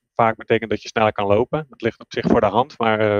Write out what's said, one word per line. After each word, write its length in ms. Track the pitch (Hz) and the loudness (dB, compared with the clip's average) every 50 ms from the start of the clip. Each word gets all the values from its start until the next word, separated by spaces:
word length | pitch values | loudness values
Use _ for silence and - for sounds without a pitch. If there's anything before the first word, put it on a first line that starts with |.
| _ _ _ | _ _ _
vaak 220 | - 117 113 110 | 0 0 0 0
betekent 340 | - - - 117 110 113 107 | -4 -2 -2 -2 -2 0 -4
dat 120 | 104 107 | -6 -6
je 60 | - - | -6 -8
sneller 240 | _ 113 110 107 | _ 0 0 0
kan 140 | - - 101 | 0 -2 -2
lopen. 400 | 98 101 107 123 - - 151 156 135 | 0 0 0 0 -2 -4 -8 -8 _
Dat 140 | 120 _ | -16 _
ligt 180 | 113 113 - _ | -6 -6 -6 _
op 120 | - _ | -20 _
zich 140 | - 123 - | -10 -6 0
voor 140 | - 110 113 | 2 2 2
de 60 | 107 | 2
hand, 320 | 101 95 113 131 151 - _ | 2 2 0 -2 -2 -4 _
maar, 220 | 113 113 110 107 | -2 0 0 0
eh, 60 | 110 | 0
we 80 | 107 104 | 0 0